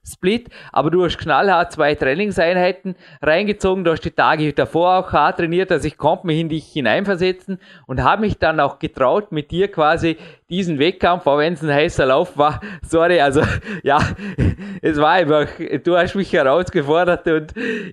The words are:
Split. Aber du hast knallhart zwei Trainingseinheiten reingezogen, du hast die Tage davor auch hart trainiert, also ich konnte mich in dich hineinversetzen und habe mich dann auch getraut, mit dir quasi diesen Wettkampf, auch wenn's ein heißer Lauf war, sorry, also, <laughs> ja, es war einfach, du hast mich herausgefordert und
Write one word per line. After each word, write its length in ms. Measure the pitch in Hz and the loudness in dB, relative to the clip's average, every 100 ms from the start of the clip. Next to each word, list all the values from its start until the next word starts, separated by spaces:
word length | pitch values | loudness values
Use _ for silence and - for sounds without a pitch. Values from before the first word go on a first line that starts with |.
Split. 460 | - - 185 233 - - - | -20 -6 -2 -2 -4 -20 -6
Aber 200 | - 143 | 0 2
du 120 | 180 | 2
hast 140 | 170 - | 0 -2
knallhart 540 | 165 139 196 170 143 | 0 2 4 2 0
zwei 240 | 151 147 147 | 0 0 2
Trainingseinheiten 1000 | 135 151 208 190 170 180 180 185 190 175 - 147 | 0 0 -2 0 0 2 0 -2 -8 -12 -16 -6
reingezogen, 600 | 147 160 208 202 190 190 | 0 2 0 -2 0 0
du 80 | 170 | 0
hast 140 | 156 160 | -2 -2
die 60 | |
Tage 420 | - 127 160 151 | 0 2 2 0
davor 460 | 139 131 160 175 185 | -2 -2 2 2 2
auch 120 | 185 | 0
hart 260 | 160 151 190 | 2 2 0
trainiert, 340 | 170 175 185 | -2 0 0
also 160 | 165 151 | 0 -2
ich 100 | - | -2
konnte 300 | 147 185 180 | -2 0 -2
mich 120 | 156 | -2
in 80 | 165 | -2
dich 240 | 160 - | -6 -8
hineinversetzen 880 | 156 120 139 202 180 185 185 - 185 - - - | -4 0 0 0 -2 -2 -4 -8 -12 -14 -20 -10
und 160 | 131 | 0
habe 180 | 131 196 | 2 2
mich 160 | 214 - | 0 0
dann 220 | 165 156 | 0 2
auch 180 | 143 - | 0 -2
getraut, 540 | 160 - 127 185 202 | -8 0 2 2 -2
mit 180 | 156 147 | -8 -4
dir 200 | 170 196 | -2 -2
quasi 480 | 170 151 165 165 160 - - - | 0 0 2 -2 -4 -10 -20 -8
diesen 280 | 175 175 143 | -6 -2 0
Wettkampf, 480 | 160 185 175 175 143 | 0 0 0 0 0
auch 140 | 143 | 2
wenn's 240 | 156 170 | 0 -2
ein 100 | 156 | -2
heißer 320 | 143 160 - 139 | 0 0 0 2
Lauf 320 | 139 175 143 | 2 0 0
war, 240 | 147 143 208 180 | 0 0 -10 -16
sorry, 360 | - 165 170 175 | -2 0 4 4
also, 220 | 143 139 - - | 4 2 0 -2
<laughs> 200 | - 196 | -8 -6
ja, 140 | - 147 - - 202 - - - 202 196 | 0 0 0 -4 -8 -2 -2 -2 -8 -6
es 180 | - 151 | -4 0
war 120 | 151 | 2
einfach, 340 | 175 147 151 143 - 165 139 | 2 2 0 0 -6 -8 -4
du 140 | 170 175 | 0 0
hast 160 | 180 196 | 0 -2
mich 160 | 185 | -2
herausgefordert 960 | 175 135 156 180 170 139 160 180 170 170 | 0 2 2 0 -2 0 0 2 0 0
und 300 | 160 156 226 240 147 196 | -2 -2 -8 -6 -6 -8